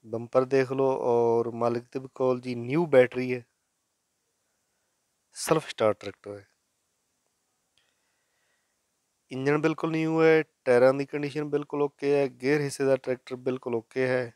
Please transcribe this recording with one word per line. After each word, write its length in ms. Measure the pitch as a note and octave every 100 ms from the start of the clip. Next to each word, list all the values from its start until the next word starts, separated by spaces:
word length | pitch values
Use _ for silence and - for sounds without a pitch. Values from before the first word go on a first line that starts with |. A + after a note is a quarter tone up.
| A2+
ਬੰਪਰ 400 | A2+ A#2 C3 B2+
ਦੇਖ 260 | C3+ C3
ਲਓ 260 | C3+ C3+ C3
ਔਰ 480 | B2+ A#2+ A#2 A#2 A#2
ਮਾਲਕ 320 | A#2 A#2 A#2 A#2+
ਦੇ 80 | C3+
ਬਕੌਲ 400 | C3 - C3 B2+
ਜੀ 120 | B2 A#2+
ਨਿਊ 300 | A#2+ D3 E3+
ਬੈਟਰੀ 480 | C3+ B2 B2+ B2+
ਹੈ, 100 | B2 A#2+ _ _ _ _ _ _ _ _ _ _ _ _ _ _ _ _ _ _ -
ਸੈਲਫ 320 | - D#3+ -
ਸਟਾਰਟ 300 | - A2 G2+
ਟਰੈਕਟਰ 380 | G2+ - G2+ G2+
ਹੈ। 100 | G2+ _ _ _ _ _ _ _ _ _ _ _ _ _ _ _ _ _ _ _ _ _ _ _ _ _ _ _ _
ਇੰਜਣ 260 | C3 C3+ D3+
ਬਿਲਕੁਲ 340 | E3 D#3 E3
ਨਿਊ 300 | D#3+ D#3+ D#3+
ਹੈ, 180 | D#3+ D#3+ D3+ _ -
ਟਾਇਰਾਂ 280 | B2 C3
ਦੀ 120 | C#3 C#3
ਕੰਡੀਸ਼ਨ 440 | D3 D3 D3+ D3+
ਬਿਲਕੁਲ 320 | D3 D3 D3
ਓਕੇ 320 | C#3+ _ C#3+
ਹੈ, 140 | C#3+ C#3
ਗੇਅਰ 340 | B2 B2+ D3+
ਹਿੱਸੇ 240 | C#3+ - C3+
ਦਾ 100 | C3
ਟਰੈਕਟਰ 400 | - B2+ - B2+
ਬਿਲਕੁਲ 400 | B2+ B2+ B2+ A#2
ਓਕੇ 320 | - C3 B2+
ਹੈ। 260 | B2+ A#2+